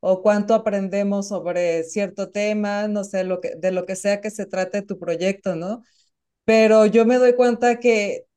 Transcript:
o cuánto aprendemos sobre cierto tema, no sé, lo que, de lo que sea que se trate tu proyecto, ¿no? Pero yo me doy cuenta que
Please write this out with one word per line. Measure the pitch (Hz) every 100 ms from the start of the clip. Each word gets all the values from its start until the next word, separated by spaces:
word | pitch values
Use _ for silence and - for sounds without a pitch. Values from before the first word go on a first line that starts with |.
o | 185 185
cuánto | 214 208 208
aprendemos | 220 220 202 196 196 202 202 196
sobre | 190 170 175 175 165
cierto | 160 214 196 - 190
tema, | 208 208 214 208 202 214
no | 208
sé, | 196 190
lo | 185 180
que, | - 160
de | 185
lo | 185 175
que | 190
sea | 202 202
que | 214
se | 214 190
trate | 185 185 202
tu | 202 196
proyecto, | 170 170 185 196 196 165
¿no? | 175 233 _ _ _ _ _ _
Pero | - 220 220 220 214
yo | 226 226
me | 247
doy | 247 247
cuenta | 247 233 240 240
que | 240 220 202 185 -